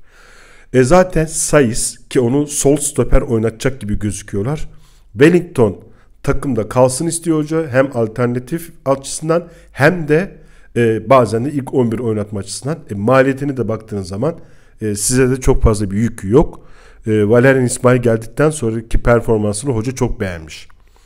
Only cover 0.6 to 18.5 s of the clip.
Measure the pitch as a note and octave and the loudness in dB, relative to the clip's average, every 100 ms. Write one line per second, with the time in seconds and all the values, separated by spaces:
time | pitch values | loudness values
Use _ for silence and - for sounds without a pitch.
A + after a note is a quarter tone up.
0.6 | - B2+ B2+ F3 F#3 E3+ D#3 - - D3+ | -2 2 6 6 4 0 -2 -4 0 2
1.6 | B2 A2+ - - - C#3 A#2+ C#3 D3 - | 2 0 -6 -8 -4 0 0 0 -2 0
2.6 | C#3 C#3+ - - A#2 - D#3 A2+ A2 A2 | 2 2 0 -2 2 2 2 0 -2 -2
3.6 | C3+ B2+ G2+ G2+ G#2+ F#2+ - G2+ G#2+ D3 | -4 -4 -6 -4 -4 -6 -8 -6 -4 -4
4.6 | - - - - _ G2+ D3 F3 F3 - | -6 -10 -20 -20 _ 4 4 4 0 0
5.6 | A2 F2+ - - _ _ - C3+ C#3+ A2+ | 0 0 -14 -20 _ _ -4 -2 -2 -4
6.6 | G2+ B2+ B2+ B2+ E3 D#3+ F3 D#3 D3 D#3+ | -2 2 2 2 -4 -4 -2 -2 -2 -4
7.6 | D#3+ B2 C3+ A#2+ A2+ A#2 B2 B2 B2+ E3 | -2 0 0 0 -4 -2 -2 -2 -6 -10
8.6 | E3 - - C3+ - - D#3 E3 E3+ - | -10 -10 -4 -4 -4 -8 -2 -2 -4 -20
9.6 | - - D3 F3+ D3+ D3+ - - - - | -12 2 2 2 0 0 -2 -12 -20 -20
10.6 | - - A#2+ A2 G2 C3+ A2+ A2 C3 C#3+ | -8 0 0 0 4 4 4 0 -2 -6
11.6 | B2+ C#3 A#2+ A2 A#2+ G#2+ G2+ G#2+ F#2+ - | -4 0 0 0 -2 -4 -4 -8 -8 -10
12.6 | C3 D#3+ - G2+ G#2+ C3 C3+ C3+ C#3+ C3 | -8 -8 -8 -4 2 2 2 -2 -6 -6
13.6 | G#2+ A2 - G2+ F#2 G2 C#3+ E3+ - - | -6 -6 -8 -10 -8 -6 -6 -6 -14 -20
14.6 | - - G#2+ G#2 - B2+ C3 C3 B2+ B2 | -20 -10 -8 -4 -2 2 2 2 2 4
15.6 | A#2+ G#2 G2+ G2 A#2 - F#2+ A#2+ - - | 4 2 -2 -2 -4 -4 0 2 2 -2
16.6 | - - - - - G#2+ G2+ A#2+ C3 C3 | -20 -20 -20 -12 -2 0 4 4 4 4
17.6 | B2 - B2 B2+ B2 A2+ A2+ - D3+ | 0 0 2 4 2 0 -2 0 0